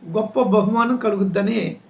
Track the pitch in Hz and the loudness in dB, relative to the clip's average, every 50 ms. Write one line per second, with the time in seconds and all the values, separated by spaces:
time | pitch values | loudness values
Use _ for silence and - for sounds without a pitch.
0 | - 165 165 214 214 214 - 262 247 190 190 214 196 196 226 233 233 233 254 247 | -12 -6 -4 -4 -4 -2 0 0 0 4 4 2 2 2 2 2 2 2 0 0
1 | - 220 202 196 196 190 170 202 202 202 226 226 175 165 160 - - - | 0 -2 0 0 0 0 0 -2 -2 0 -2 -2 -2 -4 -6 -10 -16 -20